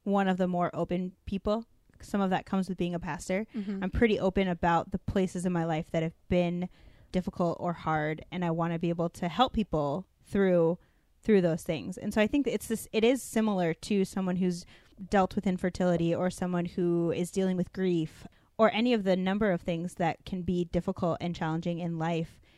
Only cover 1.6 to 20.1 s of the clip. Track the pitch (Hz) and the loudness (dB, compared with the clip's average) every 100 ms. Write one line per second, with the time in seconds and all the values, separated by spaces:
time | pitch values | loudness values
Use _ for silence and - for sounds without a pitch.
1.6 | 233 _ _ - - 208 190 180 - 190 | -4 _ _ -20 -4 0 2 0 0 -2
2.6 | 190 185 175 175 175 156 - 185 220 233 | -2 -2 -2 -4 -6 -6 -4 -4 -4 -8
3.6 | 196 196 185 - 233 208 190 190 190 170 | -6 -4 -2 2 4 4 2 2 0 2
4.6 | 175 170 - 190 - 208 185 180 180 175 | 2 2 2 -6 -2 0 0 0 -2 0
5.6 | 165 160 165 165 160 - - 180 175 175 | 0 -2 -2 -2 -2 -4 0 2 2 0
6.6 | 180 - - - - 180 175 - 175 - | -6 -10 -20 -20 -6 -4 -2 -2 -2 -2
7.6 | 175 165 - 156 151 156 - 175 175 165 | -4 -4 -2 0 -2 -4 -8 -4 -2 0
8.6 | 170 165 170 170 170 - 175 160 262 - | -2 0 -2 0 -2 -4 -4 0 0 0
9.6 | 208 156 143 - 185 _ - 208 190 175 | -2 0 -2 -2 -8 _ -4 0 4 4
10.6 | 165 175 _ _ _ _ - 208 175 160 | 4 0 _ _ _ _ 2 4 4 0
11.6 | - 160 90 180 208 214 214 294 269 214 | -2 -6 -6 -8 -4 2 2 2 0 -2
12.6 | - 226 - 220 220 262 - 226 220 190 | -2 -6 -4 2 2 2 0 0 0 2
13.6 | 175 160 - 202 190 - 190 180 185 175 | 0 -2 -2 0 0 -2 -2 0 0 -2
14.6 | - - _ - 190 202 190 - 190 185 | -8 -20 _ -18 0 2 2 0 -2 0
15.6 | 185 - 180 175 170 165 180 - 180 175 | -2 0 2 2 2 0 -2 -2 -2 -2
16.6 | 175 - 175 170 170 156 180 - 190 185 | -2 -2 0 2 0 0 -2 -2 0 0
17.6 | 185 - 190 170 156 - - _ _ - | -2 -2 0 0 -2 -6 -20 _ _ 4
18.6 | 220 208 240 233 190 185 185 202 214 175 | 4 4 2 2 2 2 2 2 2 0
19.6 | - 170 175 - 170 | -2 -4 -4 -2 -2